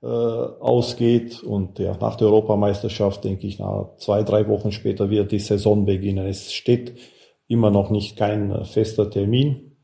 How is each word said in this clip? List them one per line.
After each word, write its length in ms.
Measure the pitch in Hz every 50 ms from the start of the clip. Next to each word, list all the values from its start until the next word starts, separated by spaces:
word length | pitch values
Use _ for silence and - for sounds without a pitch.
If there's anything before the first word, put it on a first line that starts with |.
äh, 60 | - 120
ausgeht. 1400 | 120 117 117 117 117 117 120 - - - - 120 120 123 117 - - - 120 117 120 120 117 117 - - -
Und 340 | - 107 101 98 92 - -
ja, 180 | 98 95 101 -
nach 140 | - 110 107
der 140 | - 107 107
Europameisterschaft, 960 | 104 110 107 107 107 101 104 104 98 101 - 95 - - 107 101 101 - -
denke 220 | 98 98 92 -
ich, 140 | 101 98 -
na, 320 | 101 98 - - 98 - - _
zwei, 260 | - - 101 101 104
drei 240 | 104 101 107 107 101
Wochen 240 | 113 - - 110
später 400 | 98 - - 113 101 - 104 98
wird 200 | 107 107 101 98
die 80 | - 104
Saison 460 | 101 - 107 101 101 110 104 104 101
beginnen. 400 | 95 101 95 95 101 101 98 92
Es 260 | 98 98 - - -
steht 440 | - - - - 120 120 123 120 - - - - _ _ _ _ _ _ _ _
immer 220 | 120 117 113 107
noch 220 | 101 101 101 -
nicht 260 | 107 104 101 - - -
kein, 320 | 107 101 107 107 104 98
äh, 140 | 98 - -
fester 460 | 95 - - 110 107 - - 104 101
Termin 680 | - 104 98 101 117 127 135 147 135 - - - _ _